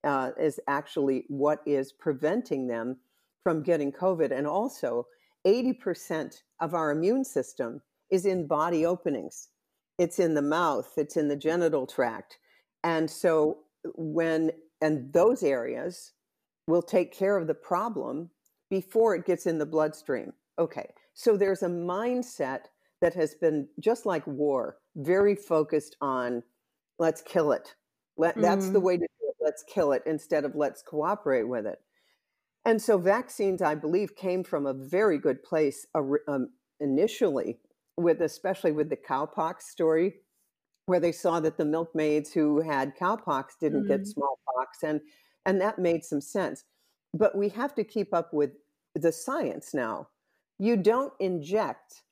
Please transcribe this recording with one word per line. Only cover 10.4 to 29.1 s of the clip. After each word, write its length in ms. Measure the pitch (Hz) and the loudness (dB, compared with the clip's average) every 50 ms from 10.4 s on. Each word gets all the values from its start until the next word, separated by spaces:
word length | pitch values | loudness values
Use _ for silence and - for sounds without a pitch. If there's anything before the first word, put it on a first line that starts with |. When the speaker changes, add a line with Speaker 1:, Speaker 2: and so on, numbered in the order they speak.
Speaker 1:
mouth, 520 | 143 143 151 170 175 160 139 131 - - - | 0 0 2 2 2 2 0 -2 -4 -4 -4
it's 200 | - 147 147 - | -4 -4 -2 -2
in 100 | 170 151 | -2 0
the 80 | 147 143 | 0 -2
genital 500 | 143 151 156 165 175 175 165 156 143 131 | -2 -2 -2 0 2 2 2 2 0 -2
tract. 540 | - - - 127 117 113 101 - _ - _ _ _ _ _ _ _ _ _ - | -4 -2 -2 -2 -2 -2 -8 -14 _ -20 _ _ _ _ _ _ _ _ _ -2
And 260 | 170 165 160 160 156 | 0 0 0 0 -2
so 500 | - - - 180 160 156 151 156 156 - _ _ _ _ _ - - | -4 0 2 2 4 4 4 2 0 -4 _ _ _ _ _ -14 -10
when, 560 | - 160 156 151 165 165 165 160 160 160 160 - - - _ _ _ | -8 -8 -4 -2 0 0 2 2 2 0 0 -2 -4 -14 _ _ _
and 320 | 156 156 156 143 123 135 143 | 0 0 0 0 -4 0 4
those 300 | 170 180 220 247 - 196 | 6 6 6 4 4 2
areas 720 | 147 135 123 117 123 123 123 143 180 180 - - - _ _ _ _ _ _ _ _ _ _ _ | 0 0 0 -2 -4 -6 -6 -6 -8 -10 -10 -18 -20 _ _ _ _ _ _ _ _ _ _ _
will 140 | - 160 175 | 2 2 2
take 320 | 170 - - 185 175 - - | 2 2 2 2 2 2 -2
care 240 | - 196 196 202 | -2 0 2 2
of 100 | 196 165 | 2 2
the 60 | 156 156 | 0 -4
problem 800 | - - - 180 180 208 233 214 156 127 120 131 147 170 170 _ _ _ _ _ _ _ _ | -4 -2 -2 -2 -2 -2 -2 -4 -6 -6 -6 -6 -8 -8 -10 _ _ _ _ _ _ _ _
before 460 | 196 190 185 - - 226 226 226 196 | -4 -4 -4 0 2 4 4 4 4
it 100 | 165 175 | 2 0
gets 200 | - 180 - - | 0 0 0 0
in 140 | 185 165 156 | -2 -2 -2
the 60 | 151 | -4
bloodstream. 680 | 151 160 156 156 151 151 - - - 135 113 - - - _ _ _ _ | -2 2 0 0 0 -2 -8 -6 -4 -4 -4 -4 -10 -16 _ _ _ _
Okay, 340 | - 170 156 - - - - - _ _ _ _ | -2 -2 -2 -2 -10 -12 -12 -18 _ _ _ _
so 240 | - - 240 214 | 0 2 4 4
there's 240 | 190 202 196 190 190 | 4 4 2 2 0
a 60 | 202 | 0
mindset 1000 | 175 175 170 170 175 180 196 226 240 247 247 254 - - - 151 131 135 127 - - _ _ _ _ _ _ | -2 -2 -2 -4 -4 -2 -2 -2 -2 -2 -2 -4 -6 -6 -6 -4 -4 -4 -6 -8 -14 _ _ _ _ _ _
that 120 | 180 170 165 | 0 0 2
has 220 | 180 160 151 - | 2 -2 -2 -2
been, 320 | - 170 165 151 151 139 143 _ - | 0 0 2 2 0 -4 -6 _ -2
just 260 | - 196 202 - - | 0 0 0 2 0
like 200 | 214 180 156 143 | -2 -2 -2 -4
war, 520 | - 143 131 147 147 139 127 110 - - _ _ _ _ | -6 -4 0 0 2 2 0 -2 -4 -8 _ _ _ _
very 400 | 160 139 147 180 190 202 208 202 | -8 0 2 4 4 4 4 2
focused 600 | 196 - - 170 156 156 151 - 151 - - - _ | 0 -2 0 2 2 2 2 0 -2 -2 -2 -10 _
on, 420 | 147 139 131 127 123 123 123 120 117 _ _ _ _ _ _ _ _ _ _ | -4 -2 -2 -2 -2 -2 -4 -6 -6 _ _ _ _ _ _ _ _ _ _
"Let's 240 | - 170 160 160 160 | 0 2 2 2 0
kill 300 | - - - 185 156 147 | -8 -2 0 2 2 2
it." 240 | 123 - - - - _ _ _ _ _ _ _ _ | 2 0 -2 -12 -20 _ _ _ _ _ _ _ _
Let, 220 | - 160 170 - 226 | 0 0 2 2 4
that's 280 | 208 175 196 196 190 190 | 4 4 4 2 0 2
the 100 | 190 202 | 2 2
Speaker 2:
Mm. 40 | 180 | 4
Speaker 1:
way 140 | 185 180 | 4 2
to 100 | 175 175 - | 2 -2 -6